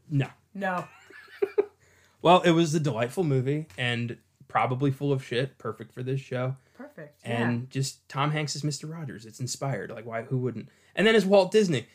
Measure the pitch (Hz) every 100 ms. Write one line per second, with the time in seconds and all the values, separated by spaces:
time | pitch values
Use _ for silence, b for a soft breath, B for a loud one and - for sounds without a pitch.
0 | - 143 117 - _ 196 196 180 - -
1 | - - - - 403 - 415 _ b b
2 | b b 156 180 175 165 170 165 147 110
3 | 123 196 165 135 127 151 156 - 123 120
4 | 120 - _ _ - 151 143 127 139 135
5 | 143 135 - 120 135 - 117 107 113 -
6 | 123 135 - 123 131 131 _ - 285 -
7 | 151 _ 117 117 120 117 127 135 135 -
8 | - 135 147 151 147 151 147 143 156 165
9 | 143 92 110 - 123 - 139 110 85 113
10 | 117 113 120 131 123 110 - b b -
11 | 208 226 185 202 185 220 196 131 b